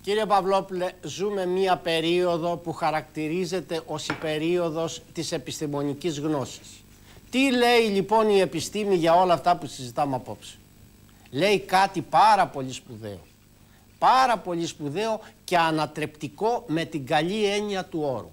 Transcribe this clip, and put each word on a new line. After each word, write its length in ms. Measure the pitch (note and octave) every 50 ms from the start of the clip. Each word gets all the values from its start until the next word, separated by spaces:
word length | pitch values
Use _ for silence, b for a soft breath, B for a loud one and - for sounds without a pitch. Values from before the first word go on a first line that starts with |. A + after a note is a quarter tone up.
| -
Κύριε 200 | F#3+ G3+ G#3+ G#3+
Παυλόπουλε, 600 | F3+ G#3 G3 F3 F#3+ G3 G3 F#3+ F#3+ F#3 F3+ F3+ F3+ F3+ -
ζούμε 440 | - D3+ - D#3 F#3+ G#3 G#3 G3 F#3
μία 300 | F3+ F3+ F#3+ G3 F#3 F3+ F3+ - F3
περίοδο 600 | E3 D#3+ E3 E3+ F3 F3+ F3+ F3 E3+ D#3+ D#3+ E3+ F3 E3+ E3+
που 80 | E3 D3+
χαρακτηρίζεται 1080 | - F3 D#3 D3+ D#3 D3+ - - D3+ D#3 D3+ E3 F3+ F#3 D#3+ F#3 F#3 D3 - F3 D#3+ D#3
ως 220 | - D3+ D3+ -
η 60 | - D3
περίοδος 880 | - - D#3 D#3 D3+ D#3+ E3 F3 F3+ E3+ E3 D3+ E3 E3 D#3+ - - - - -
της 180 | E3+ D#3 -
επιστημονικής 880 | E3+ D#3 C#3 D#3+ C3+ - D#3+ D3 C#3+ C#3+ C#3+ C#3+ C#3 C#3+ - F3+ D3 C#3+
γνώσης. 480 | C#3+ D#3+ D#3 C#3 B2 - - - - - - - - B B B B B B B B -
Τι 220 | - B3+ C4+ C#4
λέει 320 | B3 B3 A#3 A#3+ B3 A#3 A3+ G#3+ G3
λοιπόν 320 | G3 F#3 F#3+ G#3+ A3+ A3 G#3+
η 100 | G3+ G3
επιστήμη 560 | F#3 - - D#3+ C3+ - - G#3 G#3+ G3+ G3
για 180 | F3 D#3+ E3 E3
όλα 180 | F3 F#3 F3+ E3+
αυτά 220 | - - F3 F3
που 100 | E3+ E3
συζητάμε 480 | C3+ - - C3 A#2+ A#2+ D#3 D3 C#3 C3
απόψε; 380 | B2 - A#2 G#2 - - - - - - _ - - - - - _ - b b b b b
Λέει 280 | - C3+ F3 G#3 G#3 F#3
κάτι 420 | F#3+ - F#3 F#3+ G3 F#3+ - F3
πάρα 460 | - - - D#3+ G3 A3 G#3+ F#3+ F3+
πολύ 240 | C#3+ - C#3+ C3 C3
σπουδαίο. 480 | B2 - - - B2 G#2+ A2+ G#2 G2+ F2 - - _ _ _ _ _ b b b b b b b _ _
Πάρα 380 | D#3+ F#3 A#3 C4 C4 B3 A#3
πολύ 280 | F#3+ - F#3 F3 E3+ E3+
σπουδαίο 540 | - - - D3+ C#3+ C#3 F#3 A3 A3+ A3 G#3+ B B B B _
και 140 | - F#3
ανατρεπτικό 1040 | E3+ E3 D#3+ D#3 D#3 D3+ D3+ - E3 D3+ D3 - - - C3+ - - F#3+ A3+ A#3+ A#3 A#3
με 180 | - D3+ E3 E3
την 200 | - - D#3 C3
καλή 400 | A#2+ D#3+ D3+ D#3 F3 G3+ A3 G#3
έννοια 400 | G3 G3+ G#3 G#3 G#3 G3 F#3+ F3+
του 140 | - - E3 D3+
όρου. 260 | C#3+ B2+ G#2+ F2 -